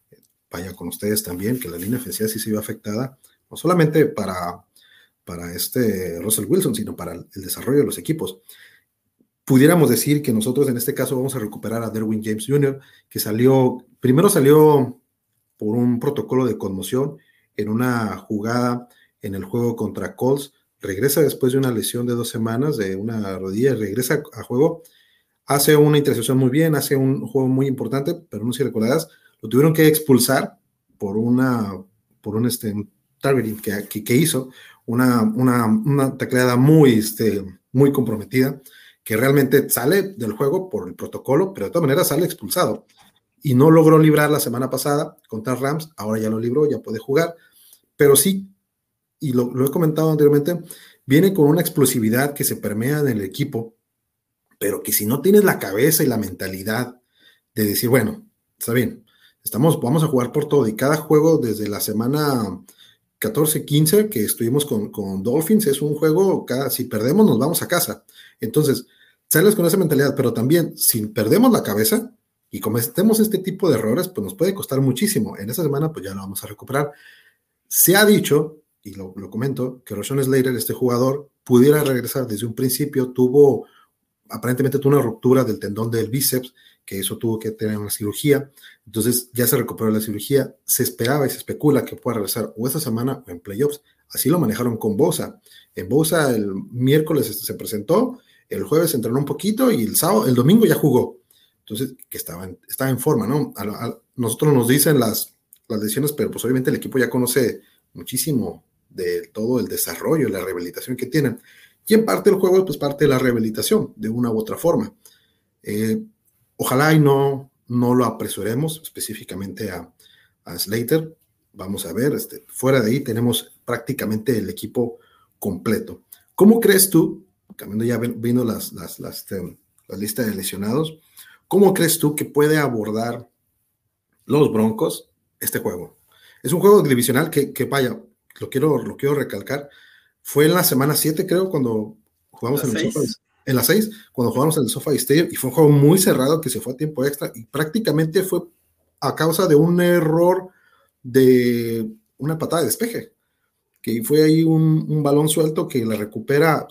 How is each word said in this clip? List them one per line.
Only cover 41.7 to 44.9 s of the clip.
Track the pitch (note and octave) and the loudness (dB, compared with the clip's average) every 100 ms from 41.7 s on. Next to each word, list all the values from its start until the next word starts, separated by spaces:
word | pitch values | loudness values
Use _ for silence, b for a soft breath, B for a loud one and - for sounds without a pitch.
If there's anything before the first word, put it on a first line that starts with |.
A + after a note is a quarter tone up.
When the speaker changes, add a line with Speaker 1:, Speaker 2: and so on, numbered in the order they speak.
Speaker 1:
todas | E3+ D3+ | -2 0
maneras | C3+ - | 2 0
sale | D3 F3+ | 0 -2
expulsado. | - - F3+ D3+ G#2 _ b b b _ _ | -4 -8 -2 -2 -2 _ b b b _ _
Y | D3 | 0
no | B2 D3+ | 4 6
logró | D#3+ D#3+ D#3+ | 8 8 8
librar | D#3 D3+ D3 | 6 4 2
la | D3 | 0
semana | - A#2+ C3 | -2 -4 -6
pasada | B2+ D3 | -4 -2